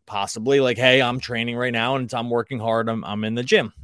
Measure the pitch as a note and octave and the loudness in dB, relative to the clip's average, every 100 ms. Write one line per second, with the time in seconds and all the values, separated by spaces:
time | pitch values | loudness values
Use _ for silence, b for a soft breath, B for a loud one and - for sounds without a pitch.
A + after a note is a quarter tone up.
0 | - G#2 G2 A2+ A2+ C#3 B2+ A#2+ B2+ C3 | -8 -4 -4 -4 2 4 4 4 6 6
1 | B2 B2 - A#2 A#2+ A#2+ B2 A#2 A#2 C3+ | 4 -2 -6 -4 -4 -2 -2 0 0 -2
2 | B2 B2 A#2+ A#2+ A2+ B2+ A2+ A2+ A2+ A2 | -2 -4 -2 -2 -4 -4 0 0 0 -4
3 | - G#2 A2 A#2 B2+ G#3+ A#2 - | -4 -4 -2 -4 2 2 0 -8